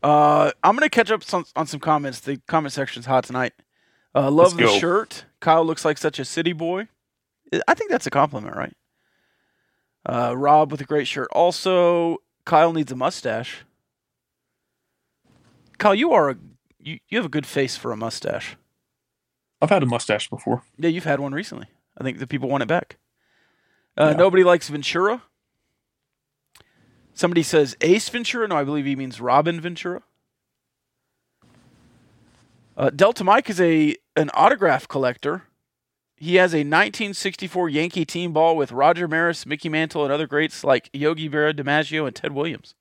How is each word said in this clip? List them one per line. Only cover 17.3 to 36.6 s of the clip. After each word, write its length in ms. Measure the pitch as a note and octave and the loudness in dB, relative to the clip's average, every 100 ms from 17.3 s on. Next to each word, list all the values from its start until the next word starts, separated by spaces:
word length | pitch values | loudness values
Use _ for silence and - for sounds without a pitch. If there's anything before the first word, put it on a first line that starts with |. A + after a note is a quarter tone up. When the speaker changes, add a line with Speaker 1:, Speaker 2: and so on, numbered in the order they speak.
| D3+ C3+ | -6 -4
Speaker 1:
face 280 | - C3+ - | -4 -4 -4
for 160 | - | -8
a 60 | A2 | -6
mustache. 580 | A2+ - - - - - _ _ _ _ _ _ _ _ _ _ | -8 -8 -8 -8 -10 -16 _ _ _ _ _ _ _ _ _ _
Speaker 2:
I've 120 | D3+ | 2
had 100 | D3 | 2
a 60 | C3 | 2
mustache 420 | A#2+ - G#2+ - | -2 -2 -4 -4
before. 320 | - - A#2+ _ _ | -10 -6 -6 _ _
Speaker 1:
Yeah, 120 | E3 | -4
you've 140 | D#3+ | -2
had 160 | D#3 C#3 | -2 -4
one 140 | C#3 | -4
recently. 320 | C#3 G#3 - - _ _ - | -8 -10 -14 -18 _ _ -10
I 60 | |
think 160 | C3 - | -8 -8
the 80 | C3 | -8
people 200 | C#3+ B2+ | -6 -4
want 140 | C#3 | -4
it 60 | A#2 | 0
back. 300 | E3 - - _ _ _ _ _ _ _ _ _ - | -2 -4 -20 _ _ _ _ _ _ _ _ _ 0
Uh, 120 | D3+ | 2
Speaker 2:
Yeah. 60 | D3+ | 6
Speaker 1:
nobody 260 | F#3 F#3 | 4 6
likes 260 | F3+ F3 - | 6 4 2
Ventura. 540 | D3 C#3+ E3+ F#3+ A#3+ _ _ _ _ _ _ _ _ _ _ _ _ _ _ _ _ _ _ _ | -8 -4 -2 0 -2 _ _ _ _ _ _ _ _ _ _ _ _ _ _ _ _ _ _ _
Somebody 300 | - F3 E3+ | -4 0 0
says 320 | D3+ D#3+ C#3 - | 2 2 2 0
Ace 280 | D#3+ G3 - | 4 4 2
Ventura. 380 | A#3+ A#3 B3+ A3 | -6 -6 -4 -2
No, 100 | E3 | -2
I 60 | C#3 | -2
believe 200 | D3 C#3 | -2 -4
he 100 | C3+ | -4
means 260 | C3+ A2+ | -6 -8
Robin 380 | A#2+ C3+ D#3 E3+ | 2 2 2 -2
Ventura. 420 | E3 F3 F3+ F3+ _ _ _ _ _ _ _ _ _ _ _ _ _ _ _ _ _ _ _ _ _ _ _ _ _ _ _ - | -8 -8 -10 -10 _ _ _ _ _ _ _ _ _ _ _ _ _ _ _ _ _ _ _ _ _ _ _ _ _ _ _ -4
Uh, 120 | C#3 | -2
Delta 340 | C#3 G3 A#3 | 4 2 2
Mike 260 | F#3 A3 C4+ | 2 2 2
is 120 | F#3 | 0
a, 340 | F3 D#3+ D3+ - _ - | 2 4 2 -2 _ -2
an 120 | D3+ | -2
autograph 540 | - F3 C4 F3+ B2+ - | 4 4 4 2 0 -2
collector. 560 | C#3 B2+ B2 C#3+ F3+ _ _ _ _ _ _ _ _ | -2 -2 -2 -6 -8 _ _ _ _ _ _ _ _
He 180 | D#3+ F3+ | 0 4
has 180 | F#3 | 4
a 100 | E3 | 2